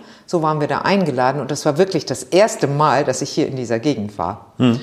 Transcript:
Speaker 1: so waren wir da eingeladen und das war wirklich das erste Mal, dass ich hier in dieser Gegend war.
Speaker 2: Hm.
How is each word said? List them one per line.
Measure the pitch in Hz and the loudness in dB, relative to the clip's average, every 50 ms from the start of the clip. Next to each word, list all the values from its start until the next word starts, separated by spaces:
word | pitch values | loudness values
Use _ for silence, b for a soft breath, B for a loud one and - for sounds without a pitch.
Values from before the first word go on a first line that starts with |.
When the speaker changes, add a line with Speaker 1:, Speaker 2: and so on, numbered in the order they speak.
| B B B B B | B B B B B
Speaker 1:
so | B 185 170 | B -2 0
waren | 160 156 156 151 | 0 0 0 0
wir | 147 139 | -2 -2
da | 139 - | -2 -2
eingeladen | - 151 196 196 185 147 123 127 127 131 139 147 | 0 0 2 2 0 0 0 0 2 2 0 0
und | 123 139 | -4 -4
das | 147 - - | -4 -2 0
war | 156 139 | 0 2
wirklich | 156 190 190 - 151 - | 2 2 2 0 -4 -4
das | - 131 - - | -4 -6 -8 -4
erste | - 165 185 214 220 220 - 156 | 2 4 4 4 4 2 -2 -2
Mal, | 135 143 143 151 147 120 139 147 | 0 2 2 2 4 4 2 2
dass | 139 127 - | 0 -2 -4
ich | 143 - | -4 -4
hier | - 165 135 | -2 -2 -2
in | - 131 | -2 -2
dieser | 127 120 110 117 113 | -6 -4 -2 -2 -2
Gegend | 120 151 131 107 104 104 - | 0 0 -2 -2 -4 -8 -6
war. | - 85 90 104 - - - _ | -6 -6 -6 -6 -8 -12 -10 _
Speaker 2:
Hm. | - 127 120 113 B | 2 2 2 2 B